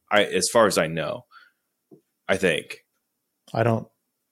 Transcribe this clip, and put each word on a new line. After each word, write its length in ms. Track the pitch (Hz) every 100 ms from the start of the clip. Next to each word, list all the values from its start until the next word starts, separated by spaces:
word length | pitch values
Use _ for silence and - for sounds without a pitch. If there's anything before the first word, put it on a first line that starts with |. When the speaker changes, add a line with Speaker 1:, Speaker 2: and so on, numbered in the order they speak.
| -
Speaker 1:
I, 140 | 104
as 240 | 101 92 92
far 160 | 117 107
as 120 | 90
I 80 | 80
know, 380 | 82 76 - - - _ _ _ _ _ - _ _ -
I 80 | 95
think. 460 | 92 78 - - _ _ _ _ _ _ _
Speaker 2:
I 80 | 117
don't, 240 | 117 113 - _ _ _ _